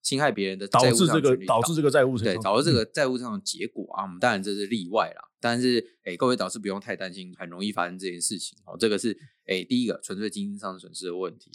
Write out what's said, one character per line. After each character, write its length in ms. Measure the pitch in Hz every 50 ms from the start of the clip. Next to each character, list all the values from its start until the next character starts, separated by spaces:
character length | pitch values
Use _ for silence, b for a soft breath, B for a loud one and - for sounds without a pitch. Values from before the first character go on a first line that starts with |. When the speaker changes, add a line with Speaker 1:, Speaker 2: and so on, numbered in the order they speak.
Speaker 1:
侵 180 | - - 139 135
害 100 | 151 139
别 180 | 110 104 98 95
人 100 | 98 95
的 100 | 101 98
债 100 | - 120 127 127
务 20 | 117
上 260 | - 185 156 - 160
的 0 |
权 200 | 135 139 127 131
利。 60 | 95
Speaker 2:
导 140 | 92 123 113
致 120 | 117 165 165
这 80 | 156
个， 80 | 147 143
导 0 |
致 0 |
这 0 |
个 0 |
债 140 | 131 151 127
务 120 | 131 127
成 80 | 113 110
Speaker 1:
对， 120 | 107 92 82
导 200 | 78 95 101 120
致 80 | 143 175
这 20 |
个 120 | 131 120 110
债 220 | - - 156 143 131
务 100 | 127 123
上 140 | 127 120
的 80 | 107 98 -
结 220 | - - - 104
果 260 | - - - 95 - -
啊， 100 | - 98
我 40 | 95
们 120 | 87 90
当 100 | 120 123
然 100 | 113 95
这 140 | 95 104 101
是 120 | 104 101
例 220 | 98 120 110 90 87
外 180 | 101 110 87 - -
啦。 60 | - - - _ _
但 200 | - 117 117 123
是， 240 | 123 127 123 117 110 B B B -
哎， 120 | 95 90
各 120 | 87 135 123
位 80 | 123
导 120 | 107 92 92
致 120 | - 113
不 80 | 98 101
用 100 | 95 101
太 160 | 98 - 98
担 180 | - 95 92
心， 220 | 90 98 92 90 87
很 120 | - 92 85
容 140 | 85 90 98
易 80 | 104
发 140 | 101 101 87
生 120 | 87 90 92
这 100 | 95 92
件 120 | 87 87
事 180 | - - 107 85
情。 180 | - - - _ _
哦， 120 | 82 90 87
这 100 | 117 110
个 80 | 104
是， 220 | 98 - 117 98 b b b b b _
哎， 180 | - 95 92 87 -
第 140 | 127 123
一 60 | 123 107
个 100 | 87 -
纯 160 | - - 98
粹 140 | 95 107 104
经 220 | 92 104 101 101
济 60 | 101 101
上 200 | 107 98 92 92
损 160 | 92 90 82
失 120 | - 92
的 100 | 90 87
问 200 | 92 92 87 82
题。 140 | - _ _